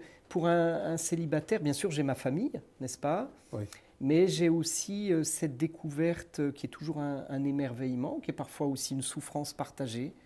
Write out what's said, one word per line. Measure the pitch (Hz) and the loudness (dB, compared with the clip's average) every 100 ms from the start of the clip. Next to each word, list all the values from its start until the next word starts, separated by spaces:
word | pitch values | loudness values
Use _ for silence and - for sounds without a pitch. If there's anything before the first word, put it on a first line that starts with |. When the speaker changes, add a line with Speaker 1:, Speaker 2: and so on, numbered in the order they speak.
| - - - | -4 -20 -6
Speaker 1:
pour | 180 170 | 2 4
un, | 170 165 165 160 | 6 4 2 0
un | 160 | -2
célibataire, | - 165 165 151 151 220 | 0 -2 0 0 2 0
bien | 147 | 2
sûr, | 139 196 | 0 0
j'ai | 151 | 0
ma | 139 | 0
famille, | 123 131 147 285 233 - - | 0 0 0 0 -4 -10 -10
n'est-ce | 131 - | -10 -4
pas ? | 143 175 277 - - | -2 0 -4 -10 -10
Speaker 2:
Oui. | 110 104 - - - | -8 -8 -10 -18 -4
Speaker 1:
Mais | 135 156 185 | 4 6 6
j'ai | 156 170 | 6 4
aussi, | 165 156 - - 202 208 | 4 2 -2 -2 -2 2
euh, | 160 | 2
cette | 151 - 160 123 | 2 0 -2 0
découverte, | 160 - 160 143 165 170 - - | -2 -2 -4 0 2 0 -4 -2
euh, | 147 | -2
qui | 143 120 | -2 -8
est | |
toujours | - 151 151 | -6 -6 -4
un, | 143 139 - | -4 -4 -4
un | 139 | -2
émerveillement, | 139 143 135 120 131 123 135 320 | 0 0 -2 -2 -2 -2 -2 -4
qui | - | -6
est | |
parfois | - 135 - 143 | -6 -6 -2 -2
aussi | 139 - | 0 -2
une | 139 | -2
souffrance | 131 - - 147 143 | -4 -6 -6 -6 -4
partagée | - 135 - 131 117 139 - | -6 -8 -6 -6 -4 -6 -8